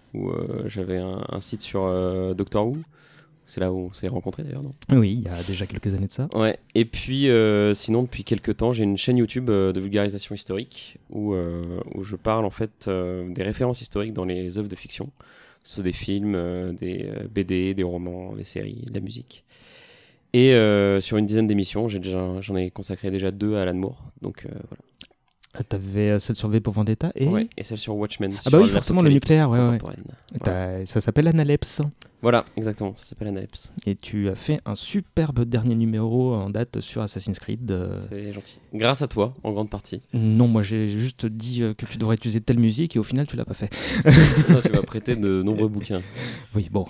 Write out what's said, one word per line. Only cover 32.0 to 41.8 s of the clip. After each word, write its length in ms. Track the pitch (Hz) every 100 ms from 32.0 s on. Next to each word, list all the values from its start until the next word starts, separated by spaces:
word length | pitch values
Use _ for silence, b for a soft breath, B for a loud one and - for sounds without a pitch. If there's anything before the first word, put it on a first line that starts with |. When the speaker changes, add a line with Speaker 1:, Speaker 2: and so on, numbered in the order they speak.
| - _
Speaker 1:
Voilà, 220 | 120 120 - -
exactement, 360 | 110 104 101
ça 100 | 107 -
s'appelle 200 | - 104
Analepse. 460 | 98 101 - - -
Speaker 2:
Et 120 | - 196
tu 320 | - 107 98
as 80 | 95
fait 240 | - 151
un 120 | - 104
superbe 640 | - 104 - - 160 123
dernier 300 | 117 120 120
numéro 600 | 113 113 110 113 120 127
en 160 | 113 98
date 280 | 107 120 110
sur 220 | - 120
Assassin's 380 | 107 - 98 98
Creed, 280 | - 110 120
euh. 240 | 92 92 95
Speaker 1:
C'est 360 | 98 101 104
gentil. 280 | 101 - - _
Grâce 280 | 107 117 135
à 60 | 135
toi, 260 | 107 107 135
en 80 | 107
grande 200 | 104 107
partie. 320 | 104 - - -
Speaker 2:
Non, 320 | 117 110 110 120
moi 160 | 113
j'ai 260 | 101 110 107 104
juste 300 | 127 - 113
dit, 380 | 110 117 120
euh, 100 | 113
que 100 | 107